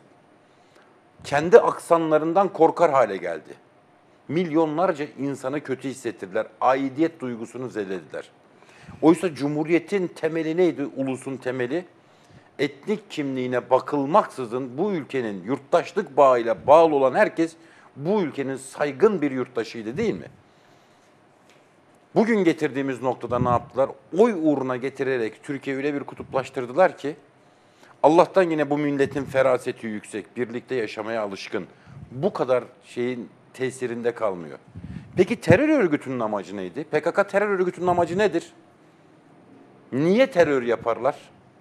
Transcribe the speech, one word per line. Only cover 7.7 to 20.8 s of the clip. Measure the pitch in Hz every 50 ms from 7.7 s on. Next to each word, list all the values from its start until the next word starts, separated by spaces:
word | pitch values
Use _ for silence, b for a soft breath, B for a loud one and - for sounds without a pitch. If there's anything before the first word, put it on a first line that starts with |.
| 92 107 98 92 95 87 76 65 - 76 - - _ _ _ _ _ B B B B B B B B B
Oysa | 143 160 175 - 196 175 143
Cumhuriyet'in | 127 139 147 147 147 156 151 170 156 160 - 208 196 180
temeli | 160 - - 156 156 160 165 156 160 165
neydi, | 180 185 165 135 127 143 - -
ulusun | 131 135 135 127 123 - 139 135
temeli? | 120 - 127 127 131 123 120 147 175 - - _ b b b b b b b b b b b b -
Etnik | 147 139 - - - 202 214 - - -
kimliğine | - 156 143 135 131 131 127 127 127 120 117 127
bakılmaksızın | 131 123 123 - 147 143 135 139 175 214 - - - 131 127 107 117 127 139 123 120
bu | 143 196 214
ülkenin | 196 156 117 - - 131 117 107 101 92 87
yurttaşlık | 110 139 135 - - - 165 - - - 208 185 143 131
bağıyla | 147 143 131 127 120 113 113 110 - 110
bağlı | 127 147 170 165 160 147
olan | 139 131 131 131
herkes | 185 214 170 - 165 165 160 - _ B B B B B B B
bu | 131 143 175 214 214
ülkenin | 170 135 - 143 131 135 135
saygın | 123 - - - - 151 147 131 131 190 220 208 160
bir | 147 139
yurttaşıydı, | 131 127 123 127 - 113 107 - - 117 104 110 131
değil | 180 233 202 113
mi? | 80 64 - - - _ b b b b b b b